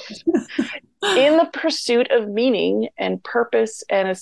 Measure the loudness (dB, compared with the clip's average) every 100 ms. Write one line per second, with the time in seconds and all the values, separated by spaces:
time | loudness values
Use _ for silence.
0 | -16 -6 -2 -2 -2 -6 -6 -8 _ -6
1 | 0 4 6 4 2 0 -4 -4 0 2
2 | 2 0 0 0 2 2 0 0 -2 -4
3 | -4 -4 -4 -4 0 0 0 -4 -2 0
4 | 0 -4